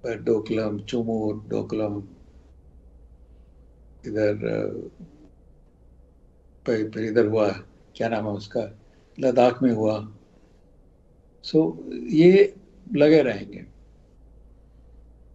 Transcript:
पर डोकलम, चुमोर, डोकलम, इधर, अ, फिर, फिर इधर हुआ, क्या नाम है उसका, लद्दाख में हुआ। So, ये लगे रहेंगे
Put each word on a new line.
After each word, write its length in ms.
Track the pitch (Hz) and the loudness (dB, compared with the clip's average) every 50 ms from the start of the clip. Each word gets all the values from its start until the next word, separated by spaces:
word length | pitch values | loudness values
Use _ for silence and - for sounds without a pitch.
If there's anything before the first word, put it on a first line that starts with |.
| - | -6
पर 180 | 120 113 110 | -8 -8 -6
डोकलम, 580 | 110 123 113 107 104 - 113 107 110 107 104 104 | -2 0 0 0 0 -4 -4 -4 -2 -4 -6 -8
चुमोर, 640 | - - - 120 113 113 113 110 110 107 104 107 - - | -8 -6 -6 -4 -4 -4 -4 -4 -4 -4 -6 -8 -8 -6
डोकलम, 540 | 110 107 104 - 113 110 107 104 104 101 98 - - - - - - - _ - - - - - - - - - - - - - - - - - - - - - - - - - - - - - - - - | -6 -6 -6 -4 -4 -4 -4 -4 -6 -8 -12 -14 -20 -20 -20 -20 -20 -20 _ -20 -20 -20 -20 -20 -20 -20 -20 -20 -20 -20 -20 -20 -20 -20 -20 -20 -20 -20 -20 -20 -20 -20 -20 -20 -20 -20 -20 -20 -20 -16 -12
इधर, 300 | - 104 107 107 104 104 104 113 | -8 -2 0 0 0 0 -2 -4
अ, 400 | - - 53 52 50 - - 50 - - - - - - - - - - _ - - - - - _ _ _ - - - - - _ _ _ - - _ _ _ - _ - - | -4 -4 -4 -4 -6 -8 -10 -12 -14 -18 -20 -20 -20 -20 -20 -20 -20 -20 _ -20 -20 -20 -20 -20 _ _ _ -20 -20 -20 -20 -20 _ _ _ -20 -20 _ _ _ -20 _ -10 -4
फिर, 240 | - 117 110 107 107 | -2 -2 -2 -2 -4
फिर 140 | - 110 110 | -6 -6 -6
इधर 240 | 113 107 120 113 | 0 2 2 2
हुआ, 220 | 104 110 110 107 101 92 95 - - - - - _ _ | 2 2 2 0 0 -2 -4 -12 -20 -20 -20 -20 _ _
क्या 140 | - 117 113 | -6 -4 -2
नाम 160 | 113 107 104 | -2 -2 -4
है 60 | 107 | -4
उसका, 480 | 101 98 104 - - 120 107 104 - - _ - _ _ _ _ _ - | -6 -8 -10 -8 -6 -6 -6 -6 -12 -20 _ -20 _ _ _ _ _ -2
लद्दाख 440 | 135 131 120 127 120 127 120 123 135 | -2 2 4 4 4 4 4 2 0
में 80 | 127 | 0
हुआ। 420 | 117 107 110 107 107 104 107 107 104 - - _ _ - _ _ - _ _ _ - _ _ _ _ _ _ _ - _ _ - _ - - | 2 2 0 0 -2 -2 -6 -12 -18 -20 -20 _ _ -20 _ _ -20 _ _ _ -20 _ _ _ _ _ _ _ -20 _ _ -20 _ -20 -14
So, 320 | - - 156 160 165 165 - - - - | 0 2 2 2 2 -2 -8 -14 -12 -12
ये 640 | - - - - 151 170 180 190 196 202 - - - - - - - - - - | -10 -8 -2 4 6 8 8 8 8 6 4 2 -14 -20 -20 -20 -20 -14 -6 2
लगे 300 | 143 143 156 160 156 135 | 4 6 6 6 6 4
रहेंगे 420 | 123 107 98 98 - - - - - - - - - - _ - _ _ - - - - - - - - - - - - - - - - - - - - - - - | 2 -2 -6 -10 -12 -16 -18 -20 -20 -20 -20 -20 -20 -20 _ -20 _ _ -20 -20 -20 -20 -20 -20 -20 -20 -20 -20 -20 -20 -20 -20 -20 -20 -20 -20 -20 -20 -20 -20 -20